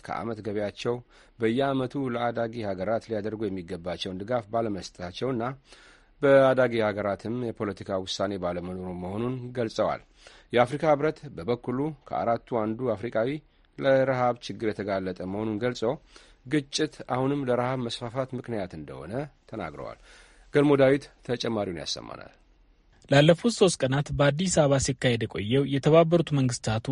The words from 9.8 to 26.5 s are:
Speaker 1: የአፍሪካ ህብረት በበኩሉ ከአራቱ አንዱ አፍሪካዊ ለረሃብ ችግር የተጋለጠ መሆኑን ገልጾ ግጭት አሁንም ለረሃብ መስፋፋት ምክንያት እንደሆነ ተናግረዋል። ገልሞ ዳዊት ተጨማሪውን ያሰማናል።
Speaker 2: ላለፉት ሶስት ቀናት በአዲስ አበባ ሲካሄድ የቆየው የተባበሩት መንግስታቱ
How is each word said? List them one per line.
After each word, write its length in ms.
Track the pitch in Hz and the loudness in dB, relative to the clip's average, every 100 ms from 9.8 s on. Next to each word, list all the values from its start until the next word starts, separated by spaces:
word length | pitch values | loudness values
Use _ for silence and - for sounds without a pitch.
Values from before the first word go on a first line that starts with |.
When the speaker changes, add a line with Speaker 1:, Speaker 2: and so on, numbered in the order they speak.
| 92 64 - _ - - _ | 0 -2 -8 _ -20 -20 _
Speaker 1:
የአፍሪካ 320 | 117 117 143 160 | 2 4 2 2
ህብረት 340 | 143 156 151 139 | 2 2 -4 -12
በበኩሉ 460 | 82 85 120 - 127 151 147 | -8 -4 -2 -2 -4 -4 -6
ከአራቱ 540 | - - 104 117 - 120 | -8 -2 0 0 -2 -2
አንዱ 320 | 107 113 127 | -2 -2 -2
አፍሪካዊ 400 | 101 117 113 120 151 - _ _ - | -2 -2 -2 -2 -4 -12 _ _ -2
ለረሃብ 580 | 139 135 131 127 123 120 | 2 4 4 2 0 0
ችግር 260 | - 98 107 | -8 -4 -4
የተጋለጠ 520 | 101 101 98 92 90 | -2 -2 -2 -2 -6
መሆኑን 360 | 90 98 110 104 | -6 -4 -4 -2
ገልጾ 220 | 123 123 110 151 - - - _ 127 | -2 -2 -4 -4 -10 -20 -20 _ -4
ግጭት 480 | 151 139 156 151 - - | -2 -2 -2 -2 -4 -4
አሁንም 360 | 127 135 143 | -2 0 0
ለረሃብ 360 | 127 120 123 131 | 0 0 0 -2
መስፋፋት 500 | 117 - 120 131 131 | -4 -6 -6 -6 -4
ምክንያት 420 | 123 120 110 87 | -6 -6 -6 -6
እንደሆነ 380 | 82 73 67 76 120 147 - _ | -8 -12 -12 -8 -8 -8 -12 _
ተናግረዋል። 520 | 110 80 71 58 57 - - - _ _ | -10 -10 -10 -14 -14 -20 -20 -20 _ _
ገልሞ 160 | 143 143 139 | 2 6 6
ዳዊት 280 | 135 139 - _ | 6 4 -2 _
ተጨማሪውን 560 | - 120 120 110 101 82 | -8 -4 -2 -2 -2 -6
ያሰማናል። 520 | 69 - 57 - - - _ _ _ _ _ _ - | -8 -10 -10 -16 -18 -20 _ _ _ _ _ _ 4
Speaker 2:
ላለፉት 420 | 139 151 170 240 | 6 8 6 2
ሶስት 240 | - 190 - | 4 4 4
ቀናት 300 | 131 139 143 | 0 0 -2
በአዲስ 400 | 135 143 147 185 | 2 2 2 2
አበባ 200 | 175 143 135 | 4 4 4
ሲካሄድ 440 | 131 131 131 113 | 2 0 0 0
የቆየው 400 | 110 - 101 135 139 | -2 -4 0 0 2
የተባበሩት 640 | 135 151 160 165 170 - | 2 6 6 8 4 2
መንግስታቱ 540 | 143 131 | 2 0